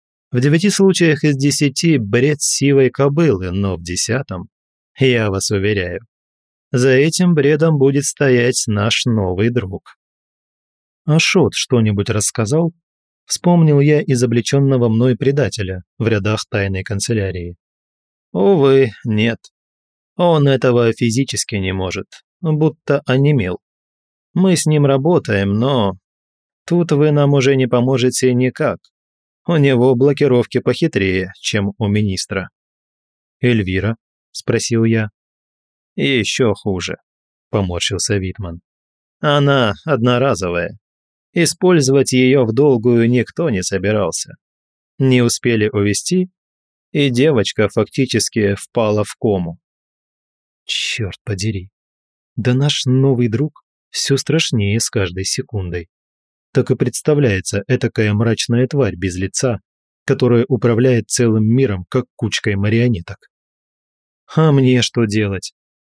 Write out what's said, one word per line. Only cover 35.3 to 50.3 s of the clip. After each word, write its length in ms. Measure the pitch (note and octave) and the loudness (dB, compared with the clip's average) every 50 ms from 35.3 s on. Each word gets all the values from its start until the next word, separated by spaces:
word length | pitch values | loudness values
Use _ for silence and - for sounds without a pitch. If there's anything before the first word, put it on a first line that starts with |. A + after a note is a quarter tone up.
| _ _ _ _ _ _ _ _ _ _ _ _ _ | _ _ _ _ _ _ _ _ _ _ _ _ _
«Ещё 580 | - C#3 C#3 C3+ A#2+ G2+ - - - C3 A2 G2 | -4 -2 0 0 0 0 -2 -2 0 0 0 0
хуже», 420 | - - G#2+ F#2+ F2+ E2+ - E2 - _ _ _ _ _ _ _ _ _ _ | -2 -4 -6 -6 -4 -6 -8 -10 -12 _ _ _ _ _ _ _ _ _ _
поморщился 640 | - G#2+ G2 F2+ F2 E2+ - - G#2 F2 - - G#2 | -4 -2 -2 -2 -4 -4 -4 -4 -4 -4 -4 -2 -2
Витман. 440 | G2+ F#2+ F#2 F2+ - G2 F2 E2+ E2+ _ _ _ _ _ _ _ _ _ _ _ _ | -2 -4 -6 -8 -10 -10 -12 -12 -14 _ _ _ _ _ _ _ _ _ _ _ _
«Она 540 | - D3+ D3 D3 C#3+ C#3+ C#3 C3+ A#2+ G#2+ - - - | -2 0 0 2 2 2 2 2 0 0 -2 -4 -4
одноразовая. 920 | D#3+ D3 A#2+ A2+ B2 B2 A#2+ C3 C#3 A#2 E2+ F#2+ F2 F2 F2 F2 - - - _ _ _ _ _ _ _ _ _ _ - | -4 -2 0 0 0 0 2 0 0 -2 -2 -2 -4 -4 -4 -4 -6 -8 -14 _ _ _ _ _ _ _ _ _ _ -2
Использовать 800 | F3 E3 - - - - F3+ F3+ D#3+ C3+ B2+ C3+ C#3 B2+ - C3 | 0 0 0 0 0 2 2 4 4 4 4 2 2 2 2 2
её 320 | B2+ B2+ B2+ C3 C#3+ B2 | 2 4 4 4 4 2
в 80 | A2 A2+ | 2 2
долгую 560 | B2 D3 D3 C3 A#2 G#2+ B2 A#2+ A#2 A#2 A#2 | 2 2 4 2 2 2 2 2 4 4 2
никто 420 | B2 B2+ A2 - - - E3+ D#3 | 2 0 0 -2 -4 -4 -4 -2
не 120 | A2+ F#2 F2+ | -2 -2 -4
собирался. 720 | - G2 F#2+ F#2 G2+ G#2+ G#2+ F#2+ E2 E2 - - - - - _ _ _ _ _ _ _ _ _ _ _ - | -4 -4 -4 -2 -2 0 0 -2 -2 -4 -6 -10 -12 -16 -20 _ _ _ _ _ _ _ _ _ _ _ -2
Не 240 | C3+ C3 B2+ B2 A#2+ | 0 2 4 4 4
успели 460 | A2+ - - - B2 A#2 A2 G#2 G#2+ | 2 0 -2 -2 0 0 0 0 0
увезти, 600 | G2 G2+ G2+ G#2 G2+ - - - F3+ F#3 F#3 F#3 _ _ _ _ _ _ _ _ _ _ _ _ - | 0 0 0 0 -2 -2 -4 -2 0 0 -2 -2 _ _ _ _ _ _ _ _ _ _ _ _ -2
и 180 | D#3 C#3+ C#3 | -2 0 0
девочка 580 | A#2+ A#2+ C3+ D#3+ D3 A2+ G2 - - - G#2+ G2 | 2 2 2 2 2 2 0 -2 -2 -2 -2 -2
фактически 840 | - A#2 G#2+ - - - C3+ B2+ - G#2+ - - - A#2 G#2 G2 G2+ | 0 0 -2 -2 -2 -4 -2 0 0 -2 -2 -2 -2 -2 0 0 -2
впала 480 | - - - - A#2+ A2+ G#2+ G#2 G#2 G#2 | -2 -6 -6 -4 -2 0 0 0 0 -2
в 100 | - - | -4 -6
кому». 420 | - - A#2 G2+ F#2+ F2 E2 E2+ - _ _ _ _ _ _ _ _ _ _ _ _ _ _ | -4 -2 -2 -2 -2 -4 -6 -10 -14 _ _ _ _ _ _ _ _ _ _ _ _ _ _